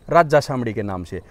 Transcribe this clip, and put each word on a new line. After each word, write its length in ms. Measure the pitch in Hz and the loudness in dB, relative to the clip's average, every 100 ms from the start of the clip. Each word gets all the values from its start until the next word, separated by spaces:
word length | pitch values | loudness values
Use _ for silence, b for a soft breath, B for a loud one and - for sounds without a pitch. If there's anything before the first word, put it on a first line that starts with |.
| - | 2
राजा 300 | 160 160 147 | 2 4 2
शामड़ी 320 | - 131 113 | 2 -4 -4
के 100 | 107 | -4
नाम 220 | 101 92 | -6 -6
से। 160 | 90 92 - | -8 -12 -12